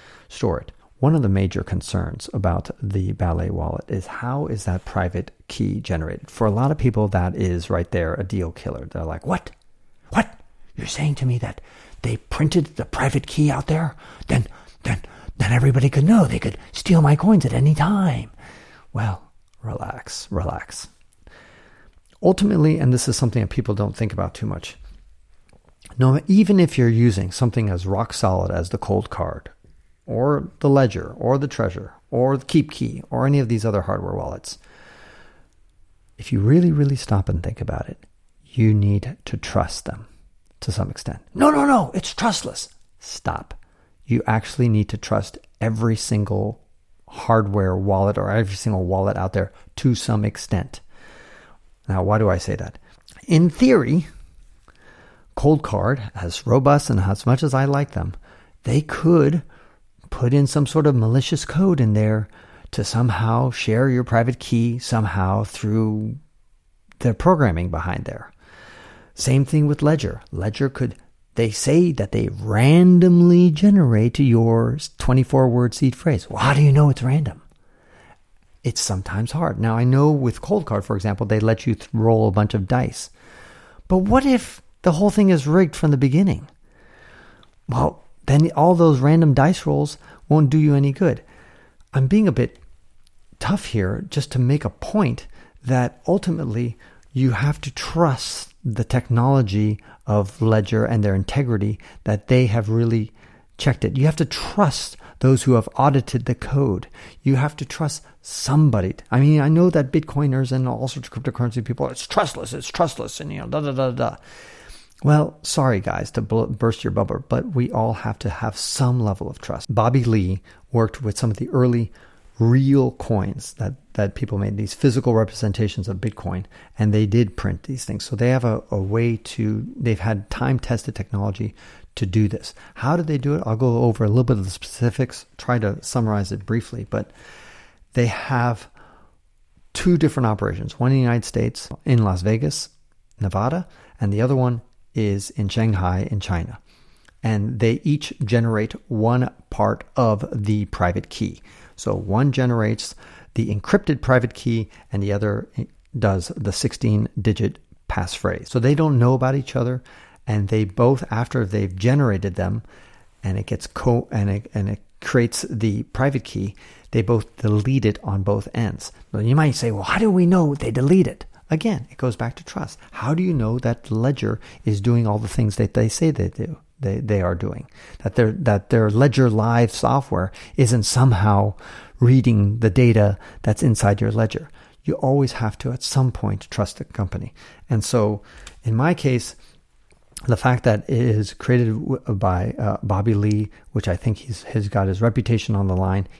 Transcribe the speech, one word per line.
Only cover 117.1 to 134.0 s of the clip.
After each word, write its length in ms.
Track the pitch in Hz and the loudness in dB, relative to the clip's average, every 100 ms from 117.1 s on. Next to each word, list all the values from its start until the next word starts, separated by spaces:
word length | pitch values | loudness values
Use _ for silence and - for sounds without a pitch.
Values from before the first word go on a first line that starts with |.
| 107 - | -6 -4
but 260 | 120 254 | -4 -2
we 160 | 143 123 | -4 -2
all 240 | - 113 | -2 -4
have 240 | 110 107 104 | -4 -8 -8
to 100 | 110 | -8
have 260 | - 107 - | -6 -8 -8
some 440 | - - 127 123 | -8 -2 0 0
level 280 | 107 95 104 | -2 -4 -8
of 120 | - | -12
trust. 340 | - - - | -12 -12 -4
Bobby 300 | 117 113 131 | 0 2 2
Lee 360 | 117 110 90 95 - - _ | 2 0 0 -4 -8 -20 _
worked 300 | 120 110 - | -2 -2 -2
with 160 | 113 104 | -8 -4
some 120 | 120 | -4
of 60 | 104 | -4
the 120 | - | -4
early 420 | 135 127 120 113 - - _ - _ | 0 2 2 -2 -8 -20 _ -20 _
real 520 | 117 123 135 139 127 | 4 4 4 4 2
coins 640 | - - 107 98 - - | -2 -2 -2 -2 -6 -12
that, 200 | - 117 135 _ | -8 -8 -8 _
that 200 | - 101 | -4 -4
people 220 | - 104 98 | -4 -6 -4
made, 220 | 101 101 | -4 -4
these 160 | 104 | -8
physical 400 | - 139 123 - | 0 0 2 2
representations 760 | 113 107 - 107 98 107 - 95 | 2 0 -2 -4 -2 -4 -4 -8
of 80 | 95 | -6
Bitcoin, 480 | 110 - 95 92 92 - - - | -6 -8 -8 -8 -10 -18 -20 -2
and 140 | 107 | 0
they 140 | 107 107 | 2 2
did 300 | 113 107 - | 2 2 -2
print 260 | 101 90 | -6 -6
these 240 | - 131 - | -8 -10 -8
things. 180 | 110 | -10
So 100 | - | -8
they 140 | 110 120 | -2 0
have 160 | 131 | 2
a, 180 | 120 110 - | 0 -2 -4
a 60 | 104 | -6
way 400 | 95 110 120 113 | -2 0 0 -2
to, 500 | - - 107 107 117 | -8 -6 -4 -4 -6
they've 240 | 269 120 107 | -6 -2 -2
had 300 | 101 104 101 | -2 -4 -4
time-tested 640 | - 131 131 - 113 - | -4 -2 -2 -2 -4 -4
technology 600 | - - 104 101 98 107 - - - - | -10 -6 -4 -4 -4 -8 -8 -20 -20 -20
to 100 | - | -8
do 240 | 101 101 104 | -2 0 0
this. 240 | 107 - - - | -2 -12 -20 -20
How 200 | - 123 | -8 -2
did 120 | 170 160 | -2 -2
they 100 | 147 | -2
do 200 | 135 151 | -2 -4
it? 60 | - | -2
I'll 100 | 113 | 0
go 280 | 127 117 | 0 2
over 200 | 123 110 | 0 2